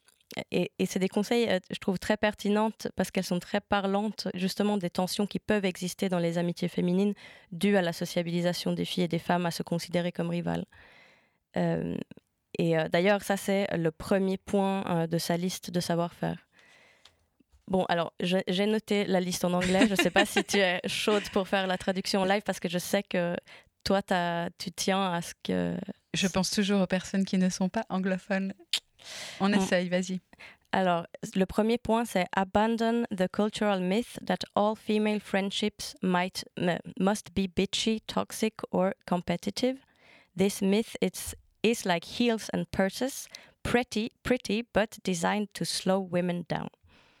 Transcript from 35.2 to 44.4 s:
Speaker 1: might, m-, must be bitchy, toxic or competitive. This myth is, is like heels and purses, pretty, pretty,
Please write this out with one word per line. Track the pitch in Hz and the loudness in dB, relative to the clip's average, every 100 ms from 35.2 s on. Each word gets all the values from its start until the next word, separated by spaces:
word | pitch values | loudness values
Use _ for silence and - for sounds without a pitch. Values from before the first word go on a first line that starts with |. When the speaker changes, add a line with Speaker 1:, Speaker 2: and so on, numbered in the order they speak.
| - 196 196 - 208 - - - | -2 -2 -2 -2 -4 -4 -12 -4
Speaker 1:
might, | 185 175 185 - - - | 0 2 0 -6 -10 -2
m-, | 180 165 175 - | -2 -2 -4 -2
must | 185 208 - 196 | 0 0 -2 -2
be | 190 | 0
bitchy, | - 196 - 226 220 - | 0 0 0 0 -2 -2
toxic | 190 202 - 220 - - | -4 -4 -2 -4 -2 -4
or | 180 190 - - | 0 0 -2 -4
competitive. | 175 - 175 202 - 254 262 _ _ - - _ 175 | -2 -2 -4 -4 0 0 -2 _ _ -20 -20 _ 0
This | 196 - | 0 2
myth | 190 202 233 - | 2 2 0 -2
is, | 185 - - - _ _ | -2 -2 -10 -12 _ _
is | 214 240 190 | 0 2 0
like | 170 - | -2 -2
heels | - 240 220 - | 0 2 0 -2
and | 180 170 | -4 -2
purses, | - 190 - 262 - - - - _ | 0 0 0 -6 -6 -14 -18 -20 _
pretty, | - 240 247 214 214 _ | 0 0 2 -2 -4 _
pretty, | - 247 | -2 0